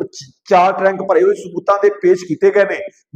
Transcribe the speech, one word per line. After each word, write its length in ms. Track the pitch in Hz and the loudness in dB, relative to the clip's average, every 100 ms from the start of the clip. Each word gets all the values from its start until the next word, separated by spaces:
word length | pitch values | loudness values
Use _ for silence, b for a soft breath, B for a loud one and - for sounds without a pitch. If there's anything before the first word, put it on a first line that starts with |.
ਚ-, 280 | - - - _ - | -10 -12 -20 _ 0
ਚਾਰ 220 | 185 185 | 2 2
ਟਰੰਕ 300 | 190 190 190 | 0 -2 -2
ਭਰੇ 200 | 190 170 | 0 2
ਹੋਏ 120 | 190 | 2
ਸਬੂਤਾਂ 440 | 202 190 170 185 202 | 0 -6 -6 -2 0
ਦੇ 80 | 202 | 0
ਪੇਸ਼ 340 | 202 180 185 | 0 0 0
ਕੀਤੇ 260 | 180 151 196 | -2 0 2
ਗਏ 140 | 202 | 2
ਨੇ, 140 | 190 156 - b _ | 0 -4 -12 b _